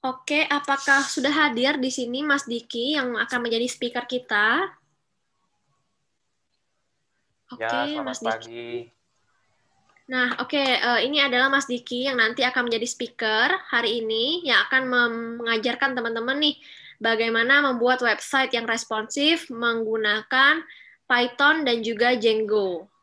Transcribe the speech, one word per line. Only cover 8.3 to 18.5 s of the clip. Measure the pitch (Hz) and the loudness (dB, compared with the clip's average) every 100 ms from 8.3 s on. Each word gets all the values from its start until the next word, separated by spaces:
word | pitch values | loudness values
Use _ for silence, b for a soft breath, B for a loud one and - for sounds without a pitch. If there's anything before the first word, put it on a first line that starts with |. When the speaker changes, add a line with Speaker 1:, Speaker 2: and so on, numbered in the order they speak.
| 226 117 233 240 120 117 _ _ _ _ _ _ _ _ _ _ _ - | -4 -6 -12 -10 -10 -10 _ _ _ _ _ _ _ _ _ _ _ -6
Speaker 1:
Nah, | 254 247 240 | -2 -2 -2
oke, | 254 294 | -2 0
eh, | 269 247 240 240 240 | 2 2 2 2 2
ini | 294 | 2
adalah | 277 247 262 | 2 4 2
Mas | 269 269 | 2 0
Diki | 247 - 247 262 | -6 -4 -4 -2
yang | 254 | 0
nanti | 226 233 | 0 2
akan | 247 247 240 | 0 0 -2
menjadi | 226 | -2
speaker | 240 - 240 - 220 214 254 381 - | -4 -6 -10 -4 0 2 2 0 0
hari | 240 233 233 | -2 0 -2
ini, | 220 220 247 349 | -2 -2 -2 -2
yang | 330 220 214 | 2 2 4
akan | 262 262 | 0 2
mem-, | 247 240 226 233 233 | 2 2 0 -8 -6
mengajarkan | 233 226 233 247 269 254 | -2 -2 -2 0 -2 -2
teman-teman | 226 226 233 277 | -4 -4 -4 0
nih | 302 294 B B B B | 0 -2 B B B B
bagaimana | 226 226 226 226 233 285 | -2 0 0 0 4 4
membuat | 285 247 240 254 | 2 2 2 2
website | 247 208 - 277 262 | 2 -2 -2 0 0